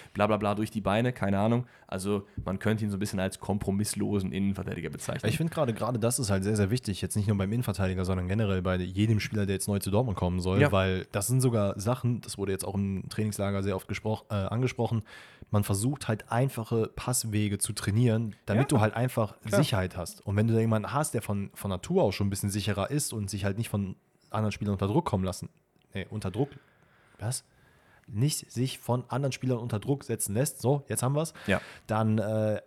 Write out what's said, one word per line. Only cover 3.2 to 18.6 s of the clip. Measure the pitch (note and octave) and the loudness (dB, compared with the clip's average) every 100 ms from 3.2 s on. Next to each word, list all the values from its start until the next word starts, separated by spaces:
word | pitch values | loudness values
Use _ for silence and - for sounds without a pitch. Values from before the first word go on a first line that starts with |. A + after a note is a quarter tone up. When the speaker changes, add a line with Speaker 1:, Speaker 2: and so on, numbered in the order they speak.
| F#2+ - | -2 -4
Speaker 1:
kompromisslosen | - G2+ - G2 G#2+ G#2 G#2 G#2 F#2+ | -4 -2 0 0 -2 -2 0 0 0
Innenverteidiger | F2 G2 G2 F#2 F2 D#2 | 0 0 -2 -4 -6 -6
bezeichnen. | C#2+ - - G#2+ | -6 -6 -2 -2
Speaker 2:
Ich | - | 0
finde | D#3+ | -2
gerade, | E3 C3 | 0 0
gerade | G#2+ A2 B2 | 0 -2 0
das | A#2 A#2 | 0 0
ist | G2 | 0
halt | G2 G2 | 2 2
sehr, | G#2+ | 2
sehr | F#2+ | 2
wichtig, | B2 - F#2+ | 2 0 -4
jetzt | F#2 A2 | -2 0
nicht | G2+ | 2
nur | G2+ | 2
beim | F#2+ | 2
Innenverteidiger, | A#2 A#2+ G2 F#2 F#2 F#2 | 0 -2 0 0 0 0
sondern | F#2 F2+ | 0 0
generell | G2+ G#2 F#2+ | 0 2 2
bei | F2+ F2+ | 2 0
jedem | F#2 F#2+ A2 G#2+ | 0 2 4 4
Spieler, | - G#2+ G2+ | 2 -2 0
der | F#2+ | 0
jetzt | - | 0
neu | G2+ | 0
zu | F#2+ | 2
Dortmund | G2+ B2+ F2+ | 2 2 0
kommen | F2+ F2+ | 0 0
soll, | F2+ G2 | 2 4
Speaker 1:
Ja. | C#3+ | 6
Speaker 2:
weil | G2 F#2+ F#2 - | 4 4 0 -2
das | G#2 G2+ | -4 0
sind | C3 | 2
sogar | B2+ A2+ G2+ G2+ | 4 2 0 0
Sachen, | G2+ A#2+ A#2+ A#2+ | -2 0 0 -2
das | - - | -4 -4
wurde | G2 | -2
jetzt | F#2+ | -2
auch | G2 G2 | -2 -2
im | G2 F#2+ - | -2 -2 -6
Trainingslager | - G#2+ G2+ G2+ G2 | -4 -2 -2 -2 0
sehr | G2 F#2+ | 0 -2
oft | - | -4
gespro-, | G#2 A2 A2 - | -6 -4 -4 -4
äh, | |
angesprochen, | G#2 G2 A2+ B2+ - A2+ A2+ - - - - - | -4 -2 0 0 0 -2 -2 -4 -16 -20 -20 0
man | G#2 | 0
versucht | G2+ G2 A#2+ C#3+ - | 2 2 0 -2 -2
halt | G#2+ - | -4 0
einfache | A#2 C3+ A#2+ A2 A#2 A2 - | 0 0 -2 0 0 0 -2
Passwege | - B2 A2+ G#2+ G#2 G2+ | -2 -2 0 0 2 0
zu | - | -4
trainieren, | G#2 - G#2 B2 A2 A2+ - - | -4 0 4 4 4 0 -6 0
damit | G#2 | 2